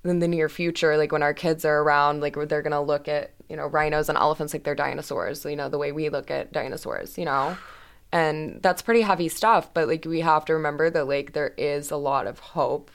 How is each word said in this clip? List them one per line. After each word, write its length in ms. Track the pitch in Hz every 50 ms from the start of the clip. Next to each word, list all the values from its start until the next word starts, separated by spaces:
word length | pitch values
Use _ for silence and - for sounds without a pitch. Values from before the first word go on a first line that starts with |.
| -
in 140 | 175 175 175
the 80 | 170 170
near 200 | 170 165 156 151
future, 480 | - - 175 170 165 - 170 156 151
like, 160 | 151 151 147
when 100 | 160 151
our 120 | 147 147 147
kids 300 | - - 165 160 160 -
are 140 | 156 151 147
around, 400 | 151 151 147 143 143 147 147 147
like, 120 | 147 147 143 147 151 147
they're 140 | 151 151
gonna 180 | 147 151 151 147
look 280 | 147 143 147 143 143 151
at, 240 | 147 147 - - - - - -
you 60 | 156
know, 100 | 156 147
rhinos 420 | 147 156 151 151 151 151 151 151 -
and 80 | 147
elephants 360 | - 104 151 156 - 156 151 -
like 100 | 147 -
they're 100 | 147 143
dinosaurs, 720 | 143 143 139 131 147 147 - 139 - 87 92 143 151 -
you 120 | 147 147
know, 120 | 143 143 135
the 80 | 147 143
way 140 | 147 143
we 160 | 147 156 156 151
look 220 | 143 139 - -
at 220 | 147 139 - -
dinosaurs, 680 | - 151 127 - - - - - 57 50 - - - -
you 60 | 170
know? 300 | 151 139 139 135 151 180 - - - - - - - - - _ -
And 500 | - 170 160 156 151 156 156 147 - -
that's 180 | - 185 180 -
pretty 200 | - - 233 233
heavy 260 | 220 202 190 170 175 160
stuff, 440 | - - 214 220 226 180 - - -
but, 140 | 170 156 -
like, 160 | 160 160 -
we 140 | 165 165 160
have 240 | 165 165 156 156 151
to 80 | - 160
remember 340 | 156 156 147 147 147 160 165
that, 160 | 165 160 143
like, 260 | 131 143 139 139 143
there 220 | - 151 147 - - -
is 320 | 139 147 143 143 143 -
a 60 | 151 147
lot 280 | 143 139 139 135 98
of 120 | 101 123 -
hope 520 | - - - 170 139 127 135 151 - -